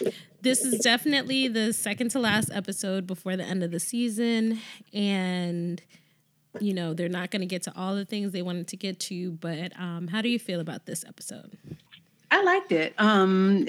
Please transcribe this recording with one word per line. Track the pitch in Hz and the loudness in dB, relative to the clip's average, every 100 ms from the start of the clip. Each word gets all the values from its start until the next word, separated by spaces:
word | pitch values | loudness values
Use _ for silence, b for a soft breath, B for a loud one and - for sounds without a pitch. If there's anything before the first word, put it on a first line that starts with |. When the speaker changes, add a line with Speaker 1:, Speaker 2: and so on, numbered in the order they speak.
| B B B _ | B B B _
Speaker 1:
this | 254 254 269 | 2 2 2
is | 226 | 2
definitely | 247 240 302 277 254 269 262 | 4 4 4 0 2 0 2
the | 226 220 | 2 0
second | - 208 208 240 | 0 -2 -2 0
to | 269 | 2
last | 226 208 214 | 4 2 2
episode | 202 190 190 196 190 180 | -4 -6 -6 -2 -2 -4
before | 180 190 185 | -6 -4 -4
the | - | -2
end | 185 | -4
of | 170 | -2
the | 170 | -4
season. | - 240 240 214 233 226 220 226 B B - | -4 -2 -2 0 2 2 2 -2 B B -10
And, | 208 202 196 185 180 175 175 175 175 b b b b _ _ _ - | -2 0 0 0 -2 -2 -2 -4 -6 b b b b _ _ _ -4
you | 208 | -2
know, | 180 170 | -2 -2
they're | 165 175 | -2 -2
not | 180 180 | -2 -4
gonna | 214 180 | -4 -4
get | 180 | -6
to | 175 175 | -8 -6
all | 185 196 | -4 -4
the | |
things | 196 214 202 | -4 -4 -4
they | 180 | -4
wanted | 180 175 175 | -4 -4 -6
to | 190 | -8
get | 196 185 | -8 -8
to, | - 175 180 | -8 -6 -6
but, | 160 170 160 180 - | -6 -6 -6 -8 -8
um, | 180 170 175 | -8 -6 -4
how | 208 | -2
do | 233 | 0
you | 240 | -2
feel | - 175 | -2 -4
about | 165 - - | -4 -8 -8
this | 165 - | -10 -10
episode? | - - - - - - - _ - _ _ - | -14 -16 -14 -18 -20 -16 -18 _ -20 _ _ 2
Speaker 2:
I | 392 | 4
liked | 381 381 381 | 6 4 2
it. | 165 160 - | 2 2 4
Um, | 214 208 190 190 190 196 | 6 6 6 6 6 4